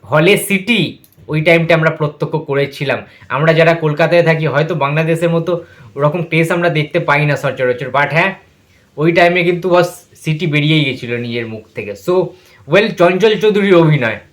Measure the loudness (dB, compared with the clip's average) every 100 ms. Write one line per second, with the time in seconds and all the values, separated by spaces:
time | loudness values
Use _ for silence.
0 | 0 2 4 2 0 -4 0 -2 -2 -6
1 | _ _ -6 -2 2 2 4 2 2 -2
2 | -6 -4 -6 -6 -4 -2 -2 -4 -4 -4
3 | -6 -20 -8 -2 0 4 4 2 0 0
4 | 2 2 2 0 0 0 -2 -2 -2 -2
5 | -2 0 0 -2 -2 -4 -6 -20 -18 -2
6 | -2 -2 -2 0 0 0 0 -2 -2 -4
7 | 0 0 0 -2 -4 -2 -2 -2 -4 -2
8 | 0 0 -2 -4 _ _ _ _ _ -2
9 | 0 4 4 4 0 -2 2 2 2 -4
10 | _ -12 -6 -4 -2 0 2 0 0 -4
11 | -6 -6 -6 -6 -8 -12 -14 -12 -12 -10
12 | -2 -2 -2 -8 _ _ 0 0 0 2
13 | 0 4 2 2 2 2 4 4 4 2
14 | 0 -6 -14